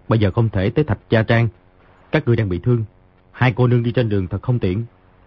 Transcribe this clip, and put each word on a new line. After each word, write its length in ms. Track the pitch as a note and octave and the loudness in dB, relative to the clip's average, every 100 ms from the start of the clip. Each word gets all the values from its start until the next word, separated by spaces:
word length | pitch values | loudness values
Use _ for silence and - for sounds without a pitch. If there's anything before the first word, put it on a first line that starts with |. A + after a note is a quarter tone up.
| - | -2
bây 100 | A2 | 0
giờ 120 | G2+ | 0
không 180 | A#2+ A2+ | 0 0
thể 220 | F#2+ G2 | 0 -2
tới 140 | D3+ | 0
Thạch 140 | D3+ G2 - | -2 -4 0
Gia 120 | A2 | 0
Trang. 260 | A2 A#2 A#2 - _ _ _ _ - | 2 2 0 -4 _ _ _ _ -4
Các 160 | D#3 A#2+ | -2 0
ngươi 100 | A#2 | 0
đang 120 | G#2 | 0
bị 100 | F2 | -2
thương, 260 | B2 A#2 G#2+ _ _ _ _ | 0 0 -2 _ _ _ _
hai 200 | - B2+ G2+ | -2 0 2
cô 100 | B2 | 2
nương 160 | A#2+ | 2
đi 100 | A#2 | 0
trên 160 | B2+ A2+ | -2 0
đường 180 | G2+ F2+ | -2 -2
thật 160 | F#2 | -6
không 160 | - A#2+ | -2 -2
tiện. 260 | G2 G2 A#2 _ _ _ | 0 -4 -6 _ _ _